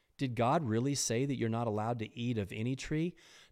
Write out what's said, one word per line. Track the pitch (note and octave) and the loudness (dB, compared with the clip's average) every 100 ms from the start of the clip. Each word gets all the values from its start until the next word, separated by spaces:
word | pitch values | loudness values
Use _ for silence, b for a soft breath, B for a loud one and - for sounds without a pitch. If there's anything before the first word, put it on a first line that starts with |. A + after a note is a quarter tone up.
| _ - | _ -4
Did | C3+ A#2 | -4 2
God | A#2+ E3 C3+ | 4 4 2
really | A2 C3+ | 2 2
say | C#3 - A#2 C#3 | 0 0 0 0
that | A#2+ | 0
you're | A2+ | 0
not | A2+ A#2 | 0 0
allowed | G#2 A2 A#2+ | 0 0 -2
to | G#2+ - | -4 -4
eat | A#2+ A2+ | -2 -2
of | G2 | -2
any | A2 A#2 C3 | -2 -2 -4
tree? | - D3+ E3+ - B B B | -4 -2 -2 -6 B B B